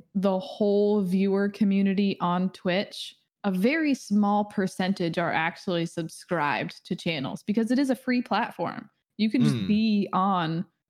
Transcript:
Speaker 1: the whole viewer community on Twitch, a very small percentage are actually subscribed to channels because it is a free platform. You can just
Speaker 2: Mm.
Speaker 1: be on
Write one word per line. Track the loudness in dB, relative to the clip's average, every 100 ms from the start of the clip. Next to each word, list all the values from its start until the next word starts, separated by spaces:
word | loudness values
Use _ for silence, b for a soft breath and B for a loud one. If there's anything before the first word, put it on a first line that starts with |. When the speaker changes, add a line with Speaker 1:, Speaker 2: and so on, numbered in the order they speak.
| -6
Speaker 1:
the | -2 0 0
whole | -4 -2 2 2 2 2
viewer | 2 2 2 2 0
community | 0 2 2 2 2 0 0
on | 0 0 -2
Twitch, | -2 -2 -2 -2 -8 -16 -18 _ _ -4
a |
very | 0 2 2 0
small | -2 0 2 2 2
percentage | 0 -2 -2 -2 -2 0 -2 -2
are | -2
actually | 0 -2 -4 -4 -2 -2
subscribed | -4 -8 -10 -6 -2 0 0 -4 -8 -8
to |
channels | -6 -4 -4 -4 -6
because | -4 -2 2
it | 2
is | 2
a | -2
free | -2 -2
platform. | 0 -2 -2 -4 -6 -6 -14 _ _ -2
You | 0
can | 2
just | 2 2
Speaker 2:
Mm. | 0
Speaker 1:
be | 2 4 2 2
on | 0 2 2 0 -2 -6 _